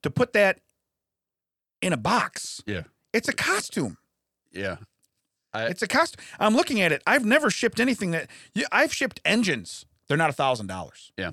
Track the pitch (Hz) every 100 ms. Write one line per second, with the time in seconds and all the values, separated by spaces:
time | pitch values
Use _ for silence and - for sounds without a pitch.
0 | 147 - 247 214 196 - _ _ _ _
1 | _ _ _ _ _ _ _ _ 185 147
2 | 110 233 - - - - - 95 - _
3 | _ 226 - - - 392 - - 127 -
4 | _ _ _ _ _ 92 98 - - _
5 | _ _ _ _ _ 107 113 180 208 269
6 | 330 - - - 214 226 - 233 175 147
7 | - 269 214 277 294 - 233 - 247 247
8 | 185 165 - - - 208 - 196 311 -
9 | 262 - - 220 202 127 85 - - _
10 | _ 147 160 143 135 123 98 92 80 -
11 | - - 90